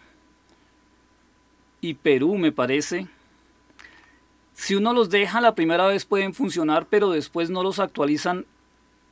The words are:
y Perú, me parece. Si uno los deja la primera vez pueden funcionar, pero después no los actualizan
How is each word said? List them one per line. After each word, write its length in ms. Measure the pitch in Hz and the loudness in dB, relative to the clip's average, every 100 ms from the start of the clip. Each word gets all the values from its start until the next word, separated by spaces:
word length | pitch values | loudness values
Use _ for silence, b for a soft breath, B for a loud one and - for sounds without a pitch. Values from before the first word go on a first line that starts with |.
| b b b _ _ _ _ _ _ _ _ _ _ _ _ _ _ _ | b b b _ _ _ _ _ _ _ _ _ _ _ _ _ _ _
y 140 | 170 | -10
Perú, 440 | 147 165 135 147 202 | -4 2 4 2 2
me 120 | 165 | 0
parece. 560 | 147 123 139 143 175 185 _ _ _ _ _ _ - B B B B B _ _ | 0 0 0 -2 -6 -8 _ _ _ _ _ _ -20 B B B B B _ _
Si 220 | - - | -10 -4
uno 200 | 196 214 | 0 0
los 160 | 240 208 | 2 2
deja 300 | 202 202 220 | 2 0 2
la 140 | 240 | 2
primera 320 | 214 160 170 190 | 4 0 2 2
vez 180 | 196 | 0
pueden 300 | - 202 196 | 0 -2 -2
funcionar, 540 | 175 196 156 156 156 170 | -4 -4 -2 0 0 2
pero 200 | 208 202 | 0 2
después 400 | 160 135 170 165 | 0 -4 -6 -4
no 120 | 185 | -2
los 160 | 185 190 | -4 -2
actualizan 680 | 185 - 143 151 180 180 - _ _ _ _ _ _ | -4 -2 -2 0 -2 -4 -8 _ _ _ _ _ _